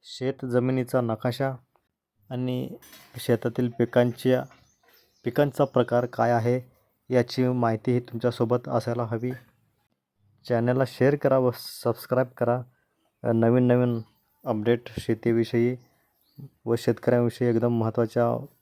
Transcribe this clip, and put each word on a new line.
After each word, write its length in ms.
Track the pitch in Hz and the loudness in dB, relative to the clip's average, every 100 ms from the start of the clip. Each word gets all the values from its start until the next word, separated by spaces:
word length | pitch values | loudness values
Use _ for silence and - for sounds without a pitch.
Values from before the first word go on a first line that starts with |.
शेत 440 | - - 127 131 131 | -18 -8 -6 -6 -2
जमिनीचा 540 | 123 127 131 123 131 | 0 2 -2 0 -2
नकाशा 520 | 120 110 127 120 135 131 _ _ _ _ _ _ _ | 0 -2 -2 -2 -4 -6 _ _ _ _ _ _ _
आणि 400 | 123 127 127 131 208 - - - - | -6 -4 -4 -6 -12 -20 -20 -20 -12
शेतातील 520 | - 120 120 113 123 - | 0 0 0 -2 -4 0
पिकांच्या, 640 | 117 127 123 117 131 127 131 _ _ _ _ _ _ _ | 0 2 2 0 0 0 -2 _ _ _ _ _ _ _
पिकांचा 400 | - 117 143 - | -6 0 0 2
प्रकार 420 | 139 - 120 120 123 | 0 2 2 0 -2
काय 240 | - 117 | -2 0
आहे 280 | 120 117 123 123 _ _ _ _ | 2 0 -2 -4 _ _ _ _
याची 340 | 127 120 - 127 | 0 0 0 0
माहिती 440 | 127 117 110 - | 2 0 0 0
ही 80 | 123 | 0
तुमच्यासोबत 680 | 123 117 120 117 113 123 123 | -2 -4 -4 0 0 0 0
असायला 360 | 123 117 120 | -4 -2 -4
हवी. 280 | 113 113 123 127 _ _ _ _ _ _ _ _ _ _ - | -4 -4 -6 -10 _ _ _ _ _ _ _ _ _ _ -2
चॅनलला 360 | 117 120 127 127 | 0 2 0 -2
शेअर 280 | - 127 | 2 2
करा 240 | 143 143 135 | 4 2 4
व 120 | 127 120 - - | 2 -2 -14 -6
सबस्क्राईब 420 | 120 113 - 127 127 | -4 -4 -2 -2 -2
करा. 360 | - 117 123 123 _ _ _ _ _ | -2 0 0 -4 _ _ _ _ _
अ, 100 | 120 | 0
नवीन 320 | 117 117 123 | 4 4 4
नवीन 360 | 123 123 123 117 110 _ _ _ | 4 4 2 -2 -8 _ _ _
अपडेट 360 | - 107 107 120 - - | -6 -2 2 0 0 -10
शेतीविषयी 760 | - 113 123 113 113 120 120 123 _ _ _ _ _ - 139 _ - | -4 -2 2 0 0 0 0 -2 _ _ _ _ _ -20 -20 _ -4
व 80 | 117 | -2
शेतकऱ्यांविषयी 680 | - 120 - 123 120 - 123 | 0 0 2 2 0 0 0
एकदम 240 | 113 120 | 0 0
महत्त्वाच्या 600 | 117 113 110 113 - 117 120 139 _ | 0 -2 -2 -2 0 0 -2 -8 _